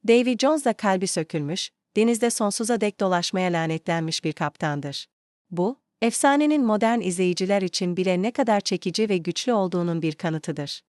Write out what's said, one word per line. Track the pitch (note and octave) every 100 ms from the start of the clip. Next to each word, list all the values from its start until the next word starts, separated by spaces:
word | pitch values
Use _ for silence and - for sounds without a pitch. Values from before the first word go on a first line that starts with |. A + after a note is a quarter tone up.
| G#3
Davy | A#3 B3 A#3+
Jones | C4 D#4 B3
da |
kalbi | G#3+ G#3 F#3+ F#3+
sökülmüş, | - D#3+ E3 D3 F#3 - _ _ -
denizde | A3+ A#3 A#3
sonsuza | - G#3 - A3+ A#3
dek | G#3 -
dolaşmaya | G3 F3 F3 F#3+ F#3
lanetlenmiş | E3+ E3 D#3+ - E3 D#3+ -
bir | D#3+
kaptandır. | D3+ D3 _ D#3 D3 C#3+ C#3 - _ _ _ _
Bu, | E3+ F#3 C4+ _ _
efsanenin | A#3 - C#4 C#4+ D4+ D4+ A#3
modern | G#3 A3+ A#3
izleyiciler | F3+ F3 F#3 F3 F#3 G3+
için | F#3 - F3+ F3
bile | F#3 F3+
ne | G#3+
kadar | B3 A#3 G#3
çekici | - F3+ F#3 E3 A3
ve | F#3
güçlü | E3 E3 -
olduğunun | A3+ F#3 F3+ F3 E3
bir | D#3+ D3+
kanıtıdır. | F3 D#3+ - D3+ C#3+ - _